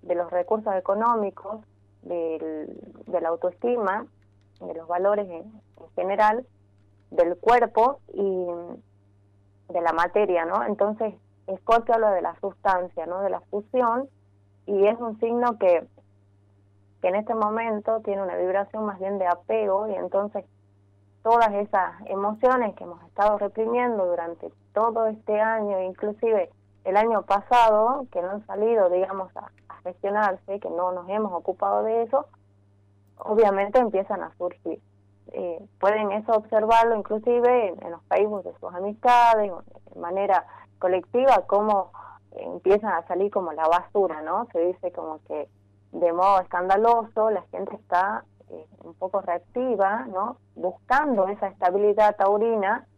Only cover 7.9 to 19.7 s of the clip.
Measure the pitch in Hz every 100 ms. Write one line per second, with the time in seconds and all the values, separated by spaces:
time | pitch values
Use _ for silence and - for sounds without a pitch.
7.9 | 277 - - 196 185 175 175 175 - _
8.9 | _ _ _ _ _ _ _ _ 175 170
9.9 | 165 175 208 202 175 165 196 233 208 202
10.9 | 214 220 - _ _ - 190 - 226 226
11.9 | 226 214 190 165 170 202 - 202 185 180
12.9 | - 165 180 196 180 _ 202 208 254 240
13.9 | 233 277 _ _ _ _ _ - 202 202
14.9 | 233 233 220 233 240 240 226 190 170 -
15.9 | _ _ _ _ _ _ _ _ _ _
16.9 | _ 185 190 214 226 214 220 226 214 208
17.9 | 220 220 196 190 175 180 190 202 214 214
18.9 | 190 190 202 180 175 - 220 208